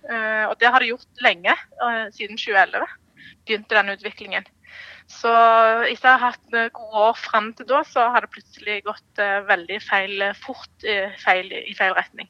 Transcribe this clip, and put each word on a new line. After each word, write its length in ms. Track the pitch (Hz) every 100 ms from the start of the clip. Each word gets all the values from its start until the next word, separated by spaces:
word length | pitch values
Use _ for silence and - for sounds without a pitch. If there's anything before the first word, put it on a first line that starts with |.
Eh, 400 | - 233 220 220 214
og 80 | -
det 80 | 240
har 160 | 254
det 60 | 240
gjort 320 | 240 _ _
lenge, 300 | 240 175 185
eh, 480 | - - - 240 226 214
siden 240 | - 208 220
tjue 220 | - 196
elleve 300 | 180 208 - - _ _ - _ -
begynte 300 | 214 214 220
den 160 | 202
utviklingen. 500 | 196 208 - 202 185 190 _ _ - - - _
Så 240 | - 233 233 226 226 226 226 247
etter 220 | 233 254
å 60 | 254
ha 120 | 247
hatt, 100 | 240 _
eh, 160 | 233 226
gode 360 | - 220 220 214
år 80 | 233
frem 380 | - 226 214
til 160 | 226 247
da, 140 | 269
så 260 | 311 - 233
har 140 | 240 208
det 80 |
plutselig 480 | - _ - 202 208
gått, 240 | 202 208 _ -
eh, 220 | 202 196 202
veldig 320 | 190 170 202
feil, 400 | - 202 190 202
eh, 120 | 196
fort, 400 | 202 - 262 - _
eh, 320 | - 202 196 190
feil, 360 | - 185 185
i 200 | 190 -
feil 200 | 196 190 180
retning. 320 | 180 - -